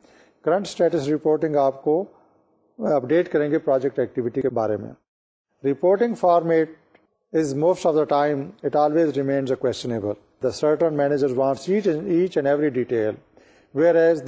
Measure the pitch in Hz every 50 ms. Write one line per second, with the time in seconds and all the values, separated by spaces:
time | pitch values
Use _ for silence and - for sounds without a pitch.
0 | _ _ _ _ _ _ _ _ - 151 170 202 196 - - - 175 160 175 160
1 | 135 143 156 151 - 156 156 147 160 160 147 147 139 135 131 - - 147 151 175
2 | 196 - _ _ _ _ _ _ _ _ _ _ _ _ _ - 226 202 151 139
3 | 127 123 156 170 175 175 - 151 147 147 147 156 - 156 135 131 127 139 - 143
4 | 123 101 - 131 117 117 - 135 131 131 123 117 110 107 107 101 107 117 - _
5 | _ _ _ _ _ _ _ _ _ _ _ _ - 139 139 - - 180 196 190
6 | 240 240 226 - - 180 170 175 160 165 165 160 160 156 160 - _ _ _ _
7 | _ _ _ _ _ _ - 160 160 139 135 143 156 175 185 180 - 175 147 156
8 | 147 - 147 143 147 147 147 139 139 - - _ - 143 - 151 147 151 151 165
9 | 165 151 127 139 135 135 139 139 135 127 131 - - 127 110 - - 127 117 110
10 | 98 104 - - _ _ _ - - 127 107 - - 151 156 151 170 160 151 143
11 | 143 143 147 139 143 139 123 127 135 135 135 - - 175 196 214 202 196 156 151
12 | 185 202 170 170 185 185 - 165 139 139 143 147 151 147 120 127 117 - 127 113
13 | 107 107 104 - _ _ _ _ _ _ _ _ _ _ - 139 160 175 165 165
14 | 165 165 170 151 131